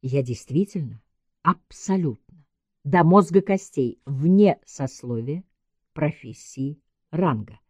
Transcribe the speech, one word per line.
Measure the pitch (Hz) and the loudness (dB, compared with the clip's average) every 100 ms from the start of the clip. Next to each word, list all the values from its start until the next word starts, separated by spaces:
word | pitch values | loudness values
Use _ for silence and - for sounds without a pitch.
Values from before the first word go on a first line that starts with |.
Я | 131 139 | -4 -4
действительно, | 123 117 - 135 196 185 135 110 _ _ _ _ | -4 -8 -4 -2 -2 -4 -10 -12 _ _ _ _
абсолютно, | - 180 _ - - 190 160 107 _ _ _ _ _ _ | -4 -4 _ -18 -4 -2 -2 -6 _ _ _ _ _ _
до | 143 175 160 | -2 2 6
мозга | 190 170 175 | 6 6 0
костей, | 190 196 - - 123 - - | 0 -4 -4 -4 -4 -4 -12
вне | 135 156 190 202 - _ | -4 2 4 4 2 _
сословия, | - 135 - 123 117 117 160 - _ _ _ _ | -10 -10 -10 -10 -8 -6 -10 -12 _ _ _ _
профессии, | - 151 - 123 - - - 135 151 _ _ _ | -4 -4 -4 -16 -20 -20 -10 -10 -10 _ _ _
ранга. | 160 180 117 104 - _ | -2 -2 -2 -6 -18 _